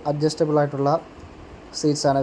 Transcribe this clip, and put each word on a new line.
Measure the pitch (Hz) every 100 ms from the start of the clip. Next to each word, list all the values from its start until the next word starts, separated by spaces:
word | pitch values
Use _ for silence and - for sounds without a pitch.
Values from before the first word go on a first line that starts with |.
| 151
അഡ്ജസ്റ്റബിൾ | 147 151 151 151 151
ആയിട്ടുള്ള | 147 139 139 165 - - - - - - - -
സീറ്റ്സ് | 151 147 147
ആണ് | 135